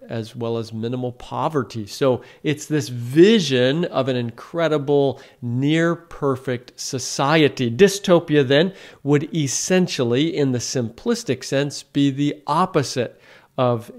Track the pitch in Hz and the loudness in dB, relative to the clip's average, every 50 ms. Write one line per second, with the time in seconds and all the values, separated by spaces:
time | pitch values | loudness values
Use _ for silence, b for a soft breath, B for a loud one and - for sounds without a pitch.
0 | - - 120 113 110 107 - 123 117 117 117 113 113 110 113 110 110 117 127 127 | -14 -10 -8 -8 -8 -10 -10 -8 -6 -4 -4 -4 -6 -8 -8 -6 -6 -4 -4 -4
1 | 127 123 120 - - - 123 123 131 160 160 143 120 - - 113 104 95 - - | -6 -6 -8 -10 -14 -10 -6 -4 -4 -2 -2 -2 -4 -4 -8 -12 -12 -10 -6 0
2 | 143 131 127 - B B B B B 156 143 147 - - 151 151 123 123 123 120 | 2 2 2 0 B B B B B -4 -4 -4 -4 -4 -4 -4 -4 -4 -8 -10
3 | 120 123 135 160 175 208 233 220 165 139 135 123 123 131 139 165 180 - - 139 | -8 -2 6 6 8 8 8 4 2 2 2 2 2 2 2 0 -2 -2 -2 -2
4 | 131 135 127 123 120 117 - - - - - 165 165 156 151 147 139 143 143 143 | -2 0 0 -2 -2 -4 -8 -12 -18 -10 -4 -2 0 2 2 0 0 2 2 4
5 | 139 135 127 B B B B B 123 120 120 127 135 147 156 165 165 170 170 170 | 4 2 0 B B B B B -8 -4 -2 0 2 2 2 4 2 2 0 -2
6 | - - - - 151 139 131 120 - 135 123 120 - - - - - - - 123 | -6 -16 -12 -4 -2 -2 -2 -2 -2 -6 -6 -6 -6 -12 -16 -12 -10 -8 -8 -6
7 | - - - - 143 139 156 165 151 127 - - 127 117 117 123 196 190 196 - | -6 -6 -4 -2 0 2 4 4 4 4 2 0 -2 -2 2 4 4 4 2 0
8 | - 196 175 165 170 - 147 147 139 123 139 143 175 190 185 B B B B B | 2 4 4 4 4 2 2 2 2 4 4 2 2 2 -2 B B B B B
9 | B 139 147 143 151 - - 160 147 131 - - - - 185 185 185 - - - | B 0 0 0 0 0 -4 -2 -2 -2 -4 -4 -2 0 2 2 2 0 0 -2
10 | 127 117 120 131 156 165 - 147 143 135 123 120 - - - 135 117 110 - - | 0 0 2 0 0 0 0 0 0 0 0 -2 -4 -4 -4 -4 -4 -4 -8 -8
11 | - 240 233 233 - - 127 - - - 139 135 143 147 - - - _ - 143 | -4 -4 -4 -2 -2 -4 -6 -4 -4 -4 -2 -2 -2 -2 -6 -10 -14 _ -2 0
12 | 143 139 131 139 147 147 - - - - 147 165 185 185 - 160 131 - - 131 | 0 0 0 0 -2 -2 -2 -4 -4 -2 0 0 0 0 0 -2 -2 -2 -4 -4
13 | 113 - - b b b b b b b b - 127 123 120 113 107 - - | -4 -4 -6 b b b b b b b b 0 0 0 0 -2 -4 -10 -12